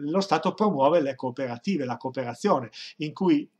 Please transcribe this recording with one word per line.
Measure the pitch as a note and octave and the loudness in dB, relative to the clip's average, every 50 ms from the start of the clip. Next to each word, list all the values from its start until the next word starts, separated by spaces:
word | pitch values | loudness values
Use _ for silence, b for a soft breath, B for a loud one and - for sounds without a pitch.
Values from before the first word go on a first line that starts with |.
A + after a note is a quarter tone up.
lo | D3 C#3+ D#3+ G3 | -6 -2 0 0
Stato | F#3+ - - D#3+ - F#3 F3 | 0 2 0 0 0 0 0
promuove | - G#3+ G#3+ F3 C3+ C3+ C#3+ E3 F3 | 0 0 0 2 4 4 4 4 4
le | D3 C#3 C3 | 2 0 -2
cooperative, | - - B2+ B2 - C3+ B2 A#2+ A#2+ - G3+ G3 D3+ C3+ | -4 -6 -6 -6 -6 -6 -6 -8 -6 -4 -4 -2 -2 -2
la | B2 A#2+ A#2+ | -4 -6 -6
cooperazione, | - C3 B2 C#3 B2+ A#2+ A#2 - - G3+ F#3 C#3 A#2+ A2 B B B B B | -8 -6 -6 -6 -6 -6 -6 -2 0 0 2 0 0 -6 B B B B B
in | - D3+ D#3 - | -10 -8 -8 -4
cui, | - G3 F3+ D#3 D3 - - _ _ | 0 2 4 4 2 2 -2 _ _